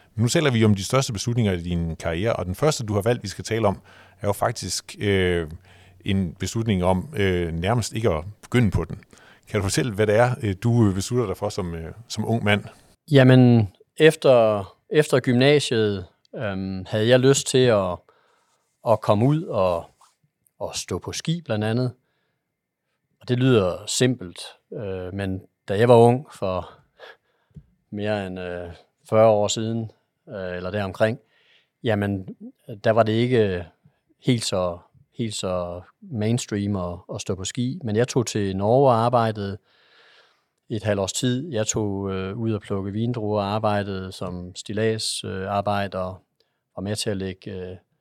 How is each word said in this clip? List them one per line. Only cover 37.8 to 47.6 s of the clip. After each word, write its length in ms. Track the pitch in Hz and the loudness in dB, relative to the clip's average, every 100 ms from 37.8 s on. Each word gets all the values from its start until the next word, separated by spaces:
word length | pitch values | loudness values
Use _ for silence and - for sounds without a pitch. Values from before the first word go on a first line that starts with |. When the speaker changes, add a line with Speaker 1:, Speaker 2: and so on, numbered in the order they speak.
Speaker 2:
Men 120 | 113 104 | -4 -2
jeg 120 | 123 | 0
tog 180 | 135 110 | 0 -2
til 300 | 107 98 95 | -2 -4 -2
Norge 340 | 104 127 139 | 0 4 4
og 60 | 113 | 4
arbejdede 600 | 120 123 113 107 98 101 _ _ _ _ _ _ _ _ _ _ - | 2 2 0 -2 -8 -10 _ _ _ _ _ _ _ _ _ _ -10
et 120 | 110 | -6
halvt 180 | 104 101 | -2 0
års 120 | 95 | -2
tid. 400 | - 127 127 170 | -2 -2 -2 -4
Jeg 140 | 110 110 | -4 -4
tog, 440 | 117 104 98 98 | -2 -4 -4 -4
øh, 260 | 95 95 110 | -6 -6 -6
ud 160 | 113 | -4
og 80 | 113 | -4
plukke 320 | - 101 98 | -4 -6 -6
vindruer 480 | 101 117 117 104 104 | -4 -4 -4 -4 -2
og 140 | 98 | -2
arbejdede 580 | 107 110 104 101 95 95 | -2 0 -2 -2 -6 -10
som 420 | - 92 90 90 | -10 -10 -10 -12
stillads, 720 | - - 104 110 110 - - | -14 -10 -4 -2 -2 -6 -8
øh, 240 | 104 95 98 | -8 -8 -4
arbejder, 760 | 101 101 101 98 92 92 95 _ _ _ _ _ - | -4 -2 -2 -4 -6 -8 -10 _ _ _ _ _ -12
var 60 | |
med 140 | 98 107 | -8 -6
til 140 | 113 | -6
at 60 | 101 | -6
lægge, 340 | 95 92 - | -6 -10 -12
øh, 260 | 95 | -12